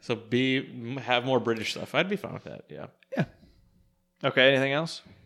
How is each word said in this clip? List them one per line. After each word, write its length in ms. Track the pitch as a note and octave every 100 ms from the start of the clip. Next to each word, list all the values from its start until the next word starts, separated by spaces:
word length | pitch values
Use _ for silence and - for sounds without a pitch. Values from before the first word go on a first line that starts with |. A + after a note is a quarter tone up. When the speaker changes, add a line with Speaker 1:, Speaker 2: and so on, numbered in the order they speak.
Speaker 1:
So 140 | - A2+
be, 420 | G#2+ A#2+ C3 C3
m-, 400 | - B2 A#2 C3+
have 280 | A#2+ B2 B2
more 140 | B2+
British 320 | A2 A2+ G#2
stuff. 220 | - G2
I'd 160 | C#3 F#3
be 60 | G3+
fine 180 | -
with 120 | - -
that. 180 | - -
Yeah. 180 | - - _ - -
Speaker 2:
Yeah. 100 | - - - _ _ _ _ _ _ _
Okay. 260 | C#3 C3 C3
Anything 200 | C3+ C3+
else? 300 | C#3+ E3 - - -